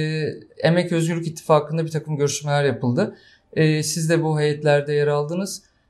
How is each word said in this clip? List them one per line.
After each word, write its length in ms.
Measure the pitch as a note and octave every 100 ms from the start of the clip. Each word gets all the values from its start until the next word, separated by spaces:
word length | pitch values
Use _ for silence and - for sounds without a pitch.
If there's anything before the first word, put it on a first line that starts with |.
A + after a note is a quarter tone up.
| D#3 D#3 D3 - - -
Emek 280 | - F3 F3
Özgürlük 360 | E3 D#3+ E3+ E3
İttifakı'nda 580 | - - D#3 D3+ D#3+ D#3
bir 60 |
takım 260 | D#3 D3+ D3+
görüşmeler 460 | C#3+ - D3 C#3+
yapıldı. 520 | C#3+ B2 B2 B2 A3 - - _ _
E, 300 | - D#3 D#3
siz 260 | D#3 E3+ D#3+
de 140 | E3+
bu 160 | D#3+ D3+
heyetlerde 540 | D3+ D3 D3+ D3 C#3
yer 140 | D3 D3
aldınız. 560 | D3 D3 F3 G3 - _ _ _